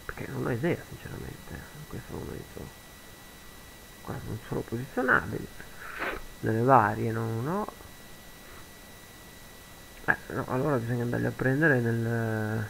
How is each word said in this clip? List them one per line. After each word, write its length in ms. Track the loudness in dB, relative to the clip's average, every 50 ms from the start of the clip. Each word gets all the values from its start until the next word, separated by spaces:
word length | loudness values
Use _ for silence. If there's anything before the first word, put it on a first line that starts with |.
| -10
Perché 260 | -10 -8 -8 -6 -6
non 140 | -4 -2 0
ho 60 | 0
idea, 260 | 0 2 2 2 2 0 -2 -10
sinceramente, 640 | -12 -12 -10 -10 -8 -8 -8 -8 -10 -10 -10 -10 -10
in 340 | -10 -10 -12 -12 -14 -12 -10
questo 260 | -10 -10 -8 -6 -8
momento. 680 | -6 -6 -6 -8 -8 -10 -10 -10 -10 -10 -10 -12 -14 -16 -16 -16 -16 -16 -16 -16 -16 -16 -16 -16 -16 -16 -16 -16 -16 -16 -16 -16 -16 -16 -16 -16 -14
Qua 140 | -10 -8 -8 -6 -6
non 120 | -6 -6 -6 -6 -4
sono 100 | -4 -4
posizionabili. 880 | -2 -2 -4 -4 -4 -2 -2 0 6 6 6 6 6 2 -4 -4 -6 -6 -10 -12 -12 -12 -12 -12 -10 -10 -6 -4 -4 -4 -4 -6 -8 -10 -10 -2
Nelle 200 | 2 2 4 6
varie 500 | 8 10 10 10 10 10 4 2 0 0
non 360 | 0 0 0 0 0 0 0 0
ho. 180 | 0 0 -2 -4 -6 -12 -14 -14 -14 -14 -14 -14 -14 -14 -14 -16 -16 -16 -16 -14 -14 -14 -14 -14 -16 -16 -16 -16 -16 -16 -16 -16 -16 -16 -16 -16 -16 -16 -16 -16 -16 -16 -16 -16 -16 -16 -16 -16 -14 -8 0
Eh, 100 | 0 0 0 0 -4 -2
no, 120 | -2 -2 0
allora 260 | 2 2 4 4 4
bisogna 280 | 4 2 2 0 0 2
andarli 220 | 2 2 2 2 2
a 40 |
prendere 480 | 0 2 4 4 6 8 8 8 8 8
nel 880 | 6 4 4 4 4 2 2 2 2 2 2 2 2 2 2 0 0 -2